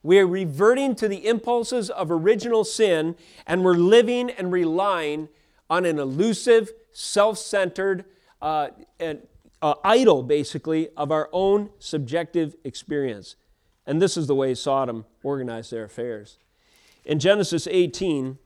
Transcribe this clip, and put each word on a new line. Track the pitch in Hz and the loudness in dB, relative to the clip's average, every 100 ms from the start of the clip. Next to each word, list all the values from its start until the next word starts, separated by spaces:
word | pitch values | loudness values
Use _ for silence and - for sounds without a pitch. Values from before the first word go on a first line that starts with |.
we're | 151 190 185 | 6 4 6
reverting | 185 180 139 208 254 277 | 0 -4 2 2 4 0
to | 233 220 | -2 -4
the | 196 202 | -4 -2
impulses | 226 226 240 233 254 196 | -2 0 -2 -2 -4 -4
of | - 175 | -6 -2
original | 170 170 226 240 226 | 0 2 0 2 0
sin, | 220 - 208 165 160 170 _ - - | 0 0 2 2 0 -6 _ -20 -4
and | 175 | 0
we're | 185 | 2
living | 175 175 226 226 247 247 | 4 6 6 4 0 -4
and | 220 180 | -6 -4
relying | 180 165 160 202 180 156 151 156 _ _ _ _ | 0 0 0 0 0 -2 -6 -8 _ _ _ _
on | 165 | 0
an | 180 151 | 0 0
elusive, | 139 135 214 208 - 233 214 - _ | -2 0 0 0 4 4 4 -12 _
self-centered, | - - 208 208 208 - 202 185 180 196 185 185 _ _ _ | -16 -6 2 2 0 -4 -2 -2 -2 -2 -2 -6 _ _ _
uh, | 151 156 147 - - _ | -4 -4 -4 -8 -20 _
an, | 165 151 - _ _ _ | -8 -8 -14 _ _ _
uh, | 156 143 | -2 -2
idol, | 196 233 262 151 | 2 4 6 4
basically, | 127 147 143 156 160 160 165 - | 2 0 0 -6 -2 -2 -2 -6
of | 147 | -2
our | 156 156 | -2 -2
own | 180 190 202 202 _ | 0 2 2 0 _
subjective | - 160 127 160 165 175 156 - | -8 -6 -2 -4 -2 -2 -4 -6
experience. | 135 - - 147 135 104 92 - _ _ _ _ - | -14 -14 -8 -4 -4 -6 -14 -20 _ _ _ _ -4
And | 151 | 0
this | 190 - | 0 0
is | 143 | 0
the | 139 | 0
way | 135 | 0
Sodom | 127 - 135 127 113 107 _ | -2 -2 -2 -2 -6 -12 _
organized | 135 139 123 117 107 | -8 -6 -6 -10 -10
their | 117 | -10
affairs. | 107 - 120 110 104 _ _ _ _ _ _ _ | -12 -10 -10 -10 -14 _ _ _ _ _ _ _
In | - 156 | -6 -2
Genesis | 156 208 196 165 - | 2 2 2 -2 -2
eighteen | 180 175 - 185 147 131 135 | 0 0 0 -4 -2 -4 -10